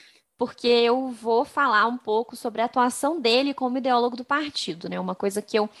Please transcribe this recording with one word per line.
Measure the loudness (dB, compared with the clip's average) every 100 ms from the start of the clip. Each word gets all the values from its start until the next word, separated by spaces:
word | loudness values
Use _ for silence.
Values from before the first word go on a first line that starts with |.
| -20 _ _ -6 -6
porque | -2 2
eu | 4 4 2 -2
vou | -6 0 2 2
falar | 0 2 4 4
um | 0
pouco | -2 -2 -2 -6
sobre | -8 -2
a | -2
atuação | 2 0 0 -4 0
dele | 2 2 2
como | -2 -4 -2
ideólogo | 0 2 0 -4
do | -4
partido, | -4 -4 -6 -8 -8 -8
né? | -6
Uma | -6 -4
coisa | -4 -4
que | -2 -2
eu | -2 -6